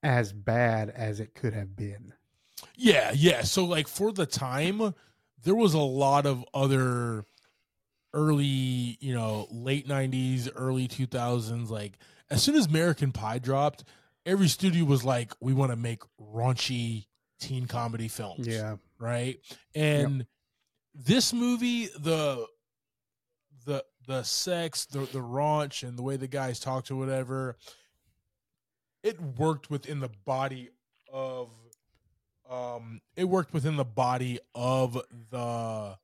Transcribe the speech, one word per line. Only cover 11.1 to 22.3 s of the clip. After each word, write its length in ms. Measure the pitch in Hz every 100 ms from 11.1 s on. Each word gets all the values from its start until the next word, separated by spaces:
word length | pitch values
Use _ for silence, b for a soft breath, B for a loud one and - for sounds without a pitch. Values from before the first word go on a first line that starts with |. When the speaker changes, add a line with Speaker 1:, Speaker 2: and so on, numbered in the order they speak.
| 127 120 123 110 117 117
Speaker 2:
like, 280 | 110 104 95 b b _
as 120 | 120
soon 120 | -
as 120 | 302 190
American 460 | 156 170 156 143
Pie 260 | - 107 117
dropped, 440 | 123 135 147 - - b b b
every 240 | - 196 185
studio 360 | - 190 170
was 200 | 160 139
like, 280 | 123 123 117 -
"We 120 | 123
wanna 240 | 135 135 117
make 260 | 117 113 - _
raunchy 840 | 104 110 123 123 - 127 117 113 101 _ _ _
teen 260 | - 131 123
comedy 420 | 120 117 113 113
films." 380 | - 107 92 117
Speaker 1:
Yeah. 300 | 113 107 107 _ _
Speaker 2:
Right? 420 | 117 120 123 131 B
Speaker 1:
Yep. 80 | B B
Speaker 2:
And 520 | - 151 147 143 135 120 _ _ _ _ _ _
this 380 | 147 123 233 -
movie, 540 | 233 240 247 240 240 220 151
the, 480 | 151 160 151